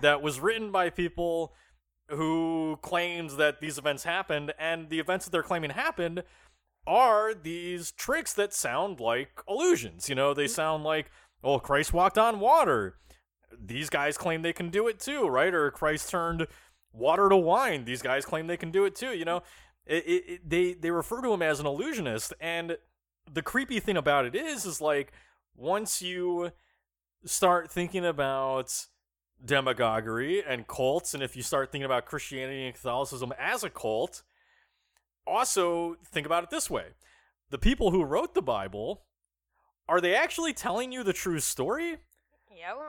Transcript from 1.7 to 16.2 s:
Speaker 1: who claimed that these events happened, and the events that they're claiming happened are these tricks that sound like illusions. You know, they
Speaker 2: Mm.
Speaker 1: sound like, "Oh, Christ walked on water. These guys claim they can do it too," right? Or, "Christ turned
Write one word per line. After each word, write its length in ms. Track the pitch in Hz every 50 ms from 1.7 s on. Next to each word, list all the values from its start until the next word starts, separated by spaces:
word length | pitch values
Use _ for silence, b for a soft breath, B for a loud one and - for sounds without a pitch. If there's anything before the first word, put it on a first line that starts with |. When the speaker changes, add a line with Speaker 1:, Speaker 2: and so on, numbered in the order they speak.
| b b _ _ _ _ _ -
Speaker 1:
who 680 | 147 143 160 156 160 165 165 165 165 160 160 156 151 147 -
claimed 480 | - 180 170 175 175 170 170 165 156
that 280 | 139 139 156 151 143 -
these 160 | 151 156 143 139
events 260 | 135 151 143 135 -
happened, 500 | 165 170 185 190 - 156 147 147 147 151 -
and 300 | 156 165 165 165 160 151
the 100 | 160 160
events 260 | 156 147 185 190 -
that 60 | -
they're 100 | - 170
claiming 300 | 156 - 185 170 160 147
happened 500 | 139 190 269 320 - - 175 170 165 180 170 b b b b b b b b b _ _ _
are 480 | - 170 220 254 247 220 208 214 220 220
these 580 | 185 151 160 170 175 175 175 180 175 170 - -
tricks 400 | - - - 269 330 - - -
that 200 | - 202 196 -
sound 460 | - - 123 120 143 - 202 185 -
like 300 | 117 113 117 123 139 - _ - - -
illusions. 600 | 196 254 330 359 349 139 117 101 80 87 - -
You 60 | 139
know, 180 | 127 135 143 143
they 120 | 143 143
Speaker 2:
Mm. 40 | 127
Speaker 1:
sound 340 | 233 - 156 156 160 156 151
like, 260 | 156 156 156 151 - b b b b b _ -
"Oh, 160 | 135 143 135
Christ 340 | - - 139 139 156 - -
walked 240 | 170 180 196 190 214
on 220 | 220 233 226 208
water. 560 | 196 240 294 330 285 185 143 - 202 - - b b b b b b b _ _ _ _ 110 120
These 320 | 113 95 113 135 156 147
guys 280 | - 147 143 147 151 -
claim 240 | - 175 165 160
they 120 | 160 170 165
can 160 | - 180 170
do 180 | 165 202 220 233
it 100 | 220 220
too," 280 | - 262 285 294 240 165
right? 260 | 127 127 151 185 175
Or, 180 | 165 147 143
"Christ 380 | - - - 151 156 151 - -
turned 360 | - 180